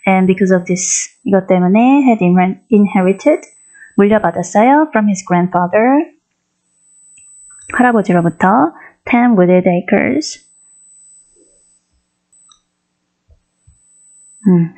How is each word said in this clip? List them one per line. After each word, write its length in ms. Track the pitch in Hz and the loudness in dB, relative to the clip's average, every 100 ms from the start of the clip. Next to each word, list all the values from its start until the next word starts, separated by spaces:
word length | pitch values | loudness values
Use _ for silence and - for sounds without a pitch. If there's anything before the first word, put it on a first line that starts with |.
| - | 0
and 180 | 190 185 | 0 0
because 300 | 185 190 185 | 0 0 0
of 100 | 180 | -2
this, 440 | 180 - - - _ | -6 -4 -8 -8 _
이것 220 | - 190 190 | -2 -2 0
때문에 560 | 185 180 208 247 277 | 0 2 2 2 2
had 220 | 262 220 | 2 0
inher-, 360 | 175 180 180 - _ | 2 2 0 -4 _
inherited, 720 | 208 202 202 185 196 294 311 - _ _ _ - - | 0 2 0 -2 0 -2 -2 -6 _ _ _ -8 0
물려받았어요. 920 | 202 214 180 180 180 202 240 285 311 | 2 2 -2 -4 -4 0 2 2 2
From 180 | 226 208 | -2 -2
his 160 | 185 - | -4 -2
grandfather, 880 | 175 180 180 180 208 240 277 - _ _ _ _ _ _ _ _ _ _ _ _ - - - - | -2 0 -2 -2 0 0 0 -2 _ _ _ _ _ _ _ _ _ _ _ _ -20 -20 -20 -10
할아버지로부터 1000 | - 247 226 190 175 170 - 190 226 320 - - _ - | -2 0 0 0 0 -2 -2 0 0 -2 -6 -20 _ -4
ten 320 | 240 247 208 | 0 2 2
wooded 320 | 180 180 185 | 2 2 2
acres, 800 | 175 180 202 - 277 302 - _ _ _ _ _ _ _ - _ _ _ _ _ _ _ _ _ _ _ _ _ _ _ _ _ _ _ _ _ _ _ _ _ _ _ 202 202 202 - - 202 | -2 -2 -2 0 -4 -6 -16 _ _ _ _ _ _ _ -20 _ _ _ _ _ _ _ _ _ _ _ _ _ _ _ _ _ _ _ _ _ _ _ _ _ _ _ _ _ -20 -20 -6 0
음, 260 | 180 165 | 0 0